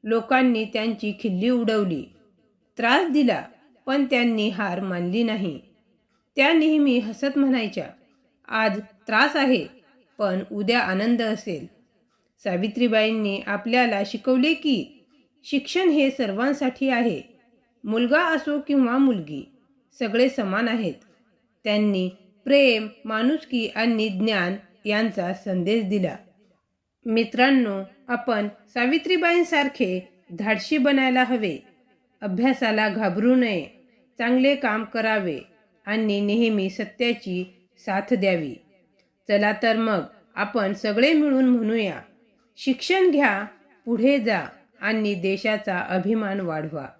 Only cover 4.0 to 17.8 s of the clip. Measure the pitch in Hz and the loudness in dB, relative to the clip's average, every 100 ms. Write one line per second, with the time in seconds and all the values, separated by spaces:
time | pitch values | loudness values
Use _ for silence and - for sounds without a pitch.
4 | 269 254 240 220 214 185 202 180 190 175 | 2 2 2 2 -2 -2 -4 -4 -4 -4
5 | 175 208 233 214 185 135 _ _ _ _ | -2 0 -2 -2 -4 -8 _ _ _ _
6 | _ _ _ - 269 330 311 311 285 247 | _ _ _ 0 4 4 4 4 4 2
7 | 214 220 277 277 277 254 214 - - - | -2 -4 -2 0 2 2 -2 -6 -10 -16
8 | _ _ _ _ - 220 220 196 208 _ | _ _ _ _ -6 0 0 -2 -8 _
9 | - 214 285 294 262 233 143 - _ _ | -2 0 2 2 2 0 -2 -14 _ _
10 | _ - 208 185 - 208 202 240 190 190 | _ -6 -4 -2 -6 -6 0 0 0 -2
11 | 226 233 226 214 - 156 170 _ _ _ | 0 0 0 -4 -6 -10 -10 _ _ _
12 | _ _ _ _ 202 180 208 220 240 220 | _ _ _ _ -6 -2 -4 0 2 4
13 | 220 220 208 196 - 202 226 247 240 202 | 2 0 -2 -4 -6 -6 0 2 2 0
14 | 202 214 - 254 294 320 311 226 - - | -4 -4 0 2 2 0 0 -2 -2 -14
15 | _ _ _ _ - 277 - 349 370 302 | _ _ _ _ -4 -4 -2 0 2 4
16 | 269 269 220 196 254 285 254 247 269 240 | 2 0 -4 -2 -2 0 -4 -2 0 2
17 | 233 147 - _ _ _ _ _ | 0 -2 -10 _ _ _ _ _